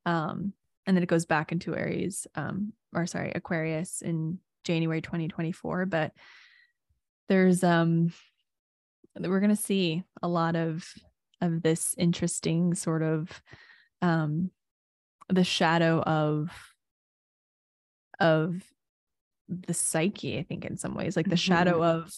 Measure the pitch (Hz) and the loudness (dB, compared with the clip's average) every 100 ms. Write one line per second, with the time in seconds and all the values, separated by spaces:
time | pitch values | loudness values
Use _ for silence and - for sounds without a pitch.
0 | 180 170 156 - 202 - _ _ - 180 | -2 -2 -2 -4 -6 -8 _ _ 0 2
1 | 175 165 170 156 156 170 - - - 175 | 4 2 2 0 0 -4 -4 -4 -4 -4
2 | 175 - - - 143 - 208 - _ 170 | -4 -6 -10 -8 -6 -4 -6 -10 _ -6
3 | 170 - - - - 170 160 160 180 - | -4 -4 -6 -6 -4 -4 -2 -4 -6 -8
4 | - 165 160 185 _ _ - 165 165 160 | -6 -4 -4 -6 _ _ -4 -2 0 -2
5 | - 170 156 - 165 - 160 175 190 165 | -4 -6 -6 -4 -6 -6 -6 -4 -2 0
6 | 156 - - - - _ _ _ _ _ | -2 -6 -20 -20 -20 _ _ _ _ _
7 | _ _ - 190 185 180 180 170 165 165 | _ _ 0 4 6 6 4 4 4 4
8 | 170 - _ _ _ _ _ _ _ _ | 2 -2 _ _ _ _ _ _ _ _
9 | - - 170 190 208 208 - 196 180 160 | -18 -8 -2 2 4 2 2 0 2 0
10 | - - 175 175 165 170 165 160 - - | -4 -6 -2 0 2 0 0 -4 -8 -16
11 | - _ _ - 175 165 160 165 - - | -20 _ _ -4 -2 0 2 0 -2 0
12 | 170 170 170 - 165 165 180 175 - 160 | 2 2 0 -2 0 2 2 0 0 0
13 | 156 160 156 - - - - - _ _ | 0 0 -4 -12 -20 -20 -20 -20 _ _
14 | 180 165 156 151 185 - _ _ _ _ | 0 2 0 -2 -4 -6 _ _ _ _
15 | _ _ - 190 180 - 165 165 165 165 | _ _ -2 2 2 2 2 4 4 2
16 | - 156 151 151 156 - - _ _ _ | 2 0 2 0 -4 -8 -20 _ _ _
17 | _ _ _ _ _ _ _ _ _ _ | _ _ _ _ _ _ _ _ _ _
18 | _ - 165 156 160 175 - _ _ _ | _ 0 4 4 2 -4 -10 _ _ _
19 | _ _ _ _ - 175 185 170 - 165 | _ _ _ _ -12 -10 -6 -4 -2 0
20 | 175 - 139 - 160 - - - - - | -2 -2 -6 -6 -6 -8 -8 -8 -8 -6
21 | - 180 185 170 190 175 180 170 165 165 | -4 -2 0 0 2 4 4 4 2 0
22 | 165 | -2